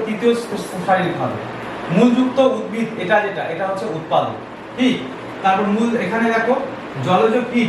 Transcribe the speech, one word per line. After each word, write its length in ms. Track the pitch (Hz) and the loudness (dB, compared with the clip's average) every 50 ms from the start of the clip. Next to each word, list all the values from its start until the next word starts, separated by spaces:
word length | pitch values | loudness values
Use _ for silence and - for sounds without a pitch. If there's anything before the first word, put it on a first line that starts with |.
| 220 | -2
তৃতীয় 280 | 220 208 180 240 233 233 | -2 -4 2 2 2 2
স-, 40 | - | 2
স-, 480 | - - 202 185 175 - - 180 180 | -2 -6 -6 -6 -6 -6 -8 -6 0
সারির 260 | 190 185 180 175 160 143 139 | 0 2 2 2 0 -2 -2
খাদ্য। 180 | 127 107 - - - - - - - - - - - - 165 208 | -4 -4 -4 -6 -8 -8 -10 -10 -10 -10 -10 -10 -4 0 4 6
মূলযুক্ত 400 | 240 247 240 254 254 254 - 269 | 6 6 6 4 2 2 4 4
উদ্ভিদ, 600 | 262 254 220 214 185 185 214 233 226 - - - | 4 4 4 0 -4 -6 -4 -4 -4 -4 -4 -4
এটা 200 | 180 175 - - | 0 2 2 2
যেটা, 220 | 202 196 - 156 | 2 0 -4 -4
এটা 240 | - - 165 175 190 | -4 -4 -4 -4 -2
হচ্ছে 180 | 190 190 - - | -2 -2 -4 -4
উৎপাদক। 500 | - 160 156 - - 170 147 - 117 113 - - - - - - - - 240 | -6 -6 -6 -4 0 0 0 2 0 -6 -8 -12 -14 -14 -16 -14 -12 -2 2
ঠিক, 200 | 262 247 175 - - - - - - - - - | 2 2 2 0 -4 -8 -10 -10 -12 -12 -10 0
তারপর 220 | - 190 190 202 208 | 2 2 2 4 2
মূল, 320 | 202 202 226 233 233 226 | 2 2 2 2 0 0
এখানে 360 | - 180 185 220 233 233 233 | 0 -2 -2 0 0 0 2
দেখো 220 | 226 220 226 240 269 285 - - - - - - - 135 127 | 2 2 2 2 0 0 0 -6 -8 -10 -12 -10 -8 -6 0
জলজ 380 | 175 185 208 226 226 254 247 233 - | 2 4 4 4 4 4 2 0 2
কীট 160 | 240 240 214 | 0 0 2